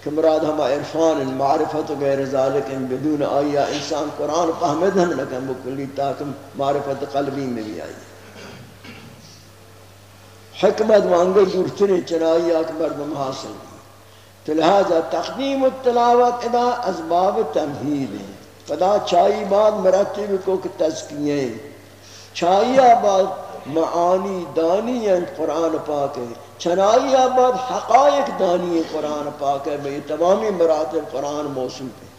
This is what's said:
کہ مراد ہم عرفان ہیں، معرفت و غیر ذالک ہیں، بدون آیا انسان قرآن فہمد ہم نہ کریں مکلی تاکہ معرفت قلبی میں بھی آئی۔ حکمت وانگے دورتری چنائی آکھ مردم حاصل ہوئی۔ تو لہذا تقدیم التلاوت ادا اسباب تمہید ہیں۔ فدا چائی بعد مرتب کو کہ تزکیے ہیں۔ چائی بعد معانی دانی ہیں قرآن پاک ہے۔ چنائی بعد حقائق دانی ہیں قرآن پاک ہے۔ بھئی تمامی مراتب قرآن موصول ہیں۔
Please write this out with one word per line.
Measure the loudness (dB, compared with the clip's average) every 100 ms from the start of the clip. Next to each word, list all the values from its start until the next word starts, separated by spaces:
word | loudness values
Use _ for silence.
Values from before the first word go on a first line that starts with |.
کہ | -6
مراد | 2 2 4
ہم | 0 0
عرفان | 0 0 -2 0 2 2
ہیں، | -2 -2
معرفت | 0 2 0 -2 -4
و | -2
غیر | 0 0 0
ذالک | 0 0 0 -4
ہیں، | -6
بدون | -4 -4 -2 0
آیا | 0 0 0 0
انسان | -2 -2 -6 -6 -6 -6
قرآن | -4 0 0 0
فہمد | -2 0 0 2
ہم | 0
نہ | 0
کریں | -6 -6
مکلی | -8 -8 -8 -8 -8 -4
تاکہ | -4 -4 -8 -10 -14 -6
معرفت | -2 -2 -2 -6 -4
قلبی | -4 -4 -4 -6
میں | -6
بھی | -8 -10
آئی۔ | -12 -16 -20 -20 -20 -20 -20 -20 -20 -20 -20 -20 -20 -20 -20 -20 -20 -20 -20 -20 -20 -20 -20 -20 -20 -20 -20 0
حکمت | 0 2 4 4 4
وانگے | 2 4 4 4
دورتری | 2 -2 0 2 2
چنائی | 0 0 2 2 2 0
آکھ | -2
مردم | -4 -4 -4 -8 -6
حاصل | -6 -6 -12
ہوئی۔ | -14 -18 -20 -20 -20 -20 -20 -20 -16 -4
تو |
لہذا | 2 4 4 4 2 0
تقدیم | -4 -6 -6 -4 0
التلاوت | 0 0 0 2 4 6 4 2 -2
ادا | 0 0 0 -4
اسباب | -6 0 2 2 0 -2
تمہید | -2 -4 -6 -4 -4 -4 -8
ہیں۔ | -14 -18 -20 -20 -8
فدا | 0 2 2 2
چائی | 4 4 2 0
بعد | 4 4
مرتب | 4 2 4 2 -2 -2 -2 -2
کو | -2
کہ | -4 -2
تزکیے | -2 -2 -10 -6 -2 -2
ہیں۔ | -2 -6 -14 -20 -20 -20 -20 -20 -16
چائی | -2 2 4 4 6 8 6
بعد | 6 2 2 -2 -12 -14 -6
معانی | -2 0 2 2 2 0 -6 -4 -2
دانی | 2 0 0 -2 0
ہیں | 0 0 -6
قرآن | -4 0 -2 -2 -4
پاک | -2 -2 -4
ہے۔ | -10 -12 -18 -6
چنائی | -2 2 4 4 4 4 4 4
بعد | 2 2 -2
حقائق | -6 4 6 6 4 -2 0
دانی | 0 0 0 -2
ہیں | -2
قرآن | -4 -4 -4 -6 -4
پاک | -2 -2 -2
ہے۔ | -6
بھئی | -6 -8 -6
تمامی | 0 2 2 2
مراتب | 2 2 2 0 -4 -6
قرآن | -6 -6 -4 -6
موصول | -4 -6 -8 -14 -14
ہیں۔ | -20